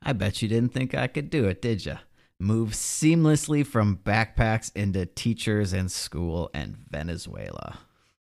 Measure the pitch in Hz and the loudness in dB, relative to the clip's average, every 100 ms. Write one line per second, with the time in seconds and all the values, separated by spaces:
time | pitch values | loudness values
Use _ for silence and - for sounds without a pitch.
0 | - 117 98 - 110 113 120 - 127 131 | -4 0 0 0 0 2 2 0 -2 -2
1 | 127 147 143 156 98 87 123 104 78 71 | -2 -4 -2 0 2 0 -2 -2 -4 -10
2 | - _ _ - 98 113 113 107 - - | -12 _ _ -4 0 2 0 -2 -4 2
3 | 151 165 156 151 - 151 143 117 104 92 | 4 6 6 4 2 0 2 4 4 2
4 | - 107 110 - 110 110 - - 101 95 | 0 0 2 2 2 0 -2 -4 -2 0
5 | 87 - 117 110 - 107 101 92 92 - | -2 -4 -2 -2 0 0 0 0 -2 -4
6 | - 73 85 85 - - 55 - - 71 | -8 -4 -4 -2 -4 -6 -10 -12 -12 -8
7 | 82 85 87 50 50 50 50 - - _ | -6 -8 -10 -12 -12 -12 -12 -14 -20 _
8 | _ _ _ | _ _ _